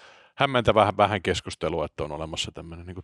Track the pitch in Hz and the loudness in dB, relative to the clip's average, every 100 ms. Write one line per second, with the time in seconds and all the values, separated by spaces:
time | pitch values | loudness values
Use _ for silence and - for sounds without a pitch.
0 | - - _ - 139 127 117 107 101 98 | -20 -20 _ -2 0 2 4 6 6 4
1 | 101 101 95 90 - - 80 82 73 - | 2 2 -2 -2 -4 -6 -4 -2 -4 -6
2 | 73 76 80 78 - 78 82 85 87 92 | -6 -6 -8 -6 -8 -10 -14 -14 -14 -14